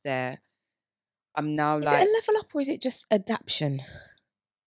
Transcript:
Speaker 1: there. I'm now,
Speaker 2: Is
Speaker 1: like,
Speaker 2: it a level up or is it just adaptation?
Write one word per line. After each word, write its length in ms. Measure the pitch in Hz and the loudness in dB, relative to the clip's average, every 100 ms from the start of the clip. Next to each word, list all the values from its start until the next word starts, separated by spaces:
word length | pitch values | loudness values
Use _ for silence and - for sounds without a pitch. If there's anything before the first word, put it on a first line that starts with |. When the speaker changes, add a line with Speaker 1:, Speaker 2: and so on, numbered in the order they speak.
Speaker 1:
there. 380 | 143 131 127 131 _ _ _ _ _ _ _ _ _ | -4 -2 -4 -8 _ _ _ _ _ _ _ _ _
I'm 220 | - 151 151 | -4 -2 0
now, 220 | 151 151 | 2 2
Speaker 2:
Is 60 | 147 | 4
Speaker 1:
like, 160 | 143 | 4
Speaker 2:
it 60 | 403 | 4
a 40 | |
level 240 | 440 440 427 | 2 2 -2
up 140 | - | 0
or 60 | 294 | -4
is 80 | 277 | -4
it 140 | - | -2
just 240 | 254 - - | -4 -6 0
adaptation? 720 | 208 196 226 - - 151 135 131 - - _ _ _ _ _ | 0 2 -6 -2 -2 -2 -4 -8 -18 -20 _ _ _ _ _